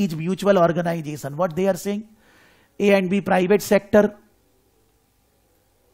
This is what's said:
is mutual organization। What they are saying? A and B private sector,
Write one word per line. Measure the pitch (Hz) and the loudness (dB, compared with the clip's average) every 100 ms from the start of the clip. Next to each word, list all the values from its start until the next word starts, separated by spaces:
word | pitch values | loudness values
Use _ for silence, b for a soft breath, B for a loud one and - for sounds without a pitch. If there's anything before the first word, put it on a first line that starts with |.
is | 196 156 | -4 -4
mutual | 165 190 190 190 | -6 -2 2 4
organization। | 170 170 170 170 151 147 139 147 | 2 0 -4 -6 -8 -10 -10 -6
What | 180 | -4
they | 156 190 | -2 -2
are | 180 | -2
saying? | 202 208 220 b b b b b b - | -6 -8 -10 b b b b b b -2
A | 202 | 2
and | 196 180 | 2 2
B | 202 | -2
private | 190 185 185 208 | 0 0 2 0
sector, | - 196 - 208 208 - _ _ _ _ _ _ _ _ _ _ _ _ _ _ _ _ _ | 2 0 4 2 2 -2 _ _ _ _ _ _ _ _ _ _ _ _ _ _ _ _ _